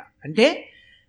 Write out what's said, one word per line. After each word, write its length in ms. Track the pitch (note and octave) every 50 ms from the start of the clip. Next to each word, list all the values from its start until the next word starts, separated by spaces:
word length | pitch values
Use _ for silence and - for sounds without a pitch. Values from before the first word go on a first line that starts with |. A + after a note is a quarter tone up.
| - _ _ _ -
అంటే 440 | C#3+ D#3 G3+ A3+ D4+ F4 - - - _ _ _ _ _ _ _